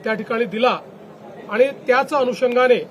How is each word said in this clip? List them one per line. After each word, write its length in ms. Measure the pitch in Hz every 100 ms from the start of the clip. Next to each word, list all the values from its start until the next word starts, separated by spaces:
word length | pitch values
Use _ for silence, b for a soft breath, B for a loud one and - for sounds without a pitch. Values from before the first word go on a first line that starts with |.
त्या 100 | 208
ठिकाणी 320 | 220 214 233 233
दिला 340 | 208 247 175 - - - - - - -
आणि 180 | 208 269 - -
त्याच 260 | 247 269
अनुषंगाने 760 | 302 254 240 254 240 254 226 -